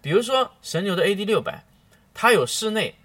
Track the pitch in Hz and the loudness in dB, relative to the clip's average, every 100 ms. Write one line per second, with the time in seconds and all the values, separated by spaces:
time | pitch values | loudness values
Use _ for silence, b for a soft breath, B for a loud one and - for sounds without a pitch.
0 | 139 185 233 262 247 _ - - 196 180 | 2 0 2 0 0 _ -8 -4 -2 0
1 | 196 196 208 208 - - _ _ _ b | 0 0 0 -2 -2 -12 _ _ _ b
2 | b - 220 214 123 - 220 214 214 - | b 0 4 4 2 -2 -2 -2 -4 -8